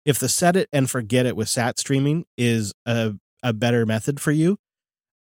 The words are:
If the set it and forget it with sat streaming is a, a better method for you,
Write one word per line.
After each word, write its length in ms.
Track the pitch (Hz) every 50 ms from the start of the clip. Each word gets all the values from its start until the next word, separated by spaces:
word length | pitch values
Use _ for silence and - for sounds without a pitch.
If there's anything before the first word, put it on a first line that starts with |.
| _
If 160 | 147 135 -
the 80 | 131 123
set 260 | - - 185 170 180
it 140 | 190 165 - -
and 160 | 143 131 127
forget 380 | - 127 117 101 123 123 127
it 100 | 123 92
with 120 | 92 110 -
sat 300 | - 127 117 123 120 -
streaming 440 | - - 139 135 135 147 151 170 170 - _ -
is 340 | 120 120 117 113 107 98 - - _
a, 280 | 117 117 117 113 110 104 95 - _ _ _ -
a 100 | 123 113
better 320 | 107 123 120 120 120 117
method 360 | 110 110 113 - - 143 139
for 100 | - 156
you, 280 | 147 156 160 175 208 - - _ _ _ _ _ _ _ _ _ _ _